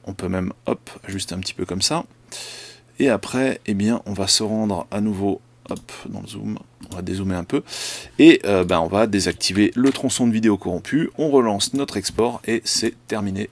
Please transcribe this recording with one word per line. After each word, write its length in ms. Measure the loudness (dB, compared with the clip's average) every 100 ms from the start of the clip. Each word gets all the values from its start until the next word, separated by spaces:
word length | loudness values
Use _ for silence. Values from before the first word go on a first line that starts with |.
On 100 | -14
peut 140 | -8 -4
même, 240 | -4 -4 -6 -6
hop, 220 | -6 -8 -18 -10
ajuster 280 | -8 -8
un 60 | -8
petit 140 | -10
peu 120 | -8 -6
comme 160 | -2
ça. 220 | -2 -2 -6 _ _ -16 -14 -16 -18 -20 _ 0
Et 80 | 2
après, 520 | 2 0 -2 -2 -2 -4
eh 80 |
bien, 260 | 0 0 0 -2
on 60 |
va 160 | -4 0
se 140 | 0
rendre 440 | 0 -2 0 -2 -4
à 100 | -2
nouveau, 400 | -2 0 -2 -2 -6 _ -12
hop, 220 | -10 -12 -16 -12
dans 120 | -12
le 60 | -12
zoom, 320 | -10 -10 -10 -14 -20 -16
on 60 | -10
va 60 |
dézoomer 340 | -6 -4 -2 -4
un 80 |
peu. 180 | -2 -4 -4 -8 -10 -10 -4 8
Et, 220 | 10 10 6
euh, 180 | 2
ben, 160 | 4 2
on 80 | 2
va 180 | 2 2
désactiver 640 | 2 0 -2 -2 4 4 4
le 160 | 2
tronçon 340 | 2 -2 0 2
de 60 |
vidéo 240 | 4 4 2
corrompu. 540 | 0 -6 -2 -2 -2 -2
On 120 | 2
relance 440 | 4 4 2 -2
notre 220 | -4 -4 -4
export 440 | -4 0 -2 -2 -4
et 160 | -2
c'est 300 | -2 -2 -4 -6 -6
terminé, 440 | -4 -4 -4 -8